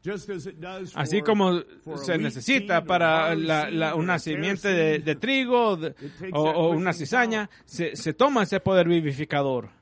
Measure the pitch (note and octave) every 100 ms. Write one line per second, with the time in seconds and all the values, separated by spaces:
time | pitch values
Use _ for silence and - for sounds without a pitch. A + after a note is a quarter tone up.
0 | E3+ G3+ - F#3+ D3 D#3 F3+ F#3+ F#3 -
1 | D3 F#3+ A3 G#3 F#3+ F3 - - - D3
2 | C#3 E3 D3+ C3 A#2+ C4+ G3+ F3 D#3+ F3+
3 | E3 D#3+ D#3+ E3 D#3+ D#3 D3+ D#3+ D#3+ D#3
4 | E3+ F3 E3 D#3 F3 G3 G3+ F3+ D#3+ D3+
5 | C#3+ D3 A#3 C4+ B3 B3 A3+ F#3 D#3 -
6 | C#3 - F#3 D3+ D#3 D#3+ E3 E3 F3+ E3+
7 | C#3+ B3 A#3+ A3 G#3 - _ - E3+ C3+
8 | D#3+ D3+ C4+ C4 F#3+ G3 F#3+ F#3+ E3+ E3+
9 | D#3 C3+ D3+ D3 C#3 B2+ A2 _